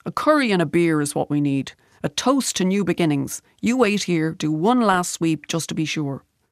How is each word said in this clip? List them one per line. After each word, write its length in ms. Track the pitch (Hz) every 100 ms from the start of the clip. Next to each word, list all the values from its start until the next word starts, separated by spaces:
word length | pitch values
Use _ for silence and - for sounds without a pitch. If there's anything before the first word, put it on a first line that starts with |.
| -
A 40 |
curry 400 | - - 302 247
and 100 | 190
a 40 | 156
beer 360 | 175 170 156
is 120 | 147
what 160 | 147 139
we 100 | 147
need. 340 | 143 139 - - _ _
A 80 | -
toast 460 | - - 277 - -
to 100 | 185
new 180 | 196
beginnings. 600 | 180 165 170 143 131 - _ _
You 160 | 202 254
wait 260 | 214 202
here, 280 | - 170 160
do 180 | 160 156
one 300 | 156 190 247
last 300 | 220 185 180
sweep 360 | - 165 156 -
just 220 | 165 -
to 60 | 170
be 100 | 156
sure." 380 | - 143 135 - _ _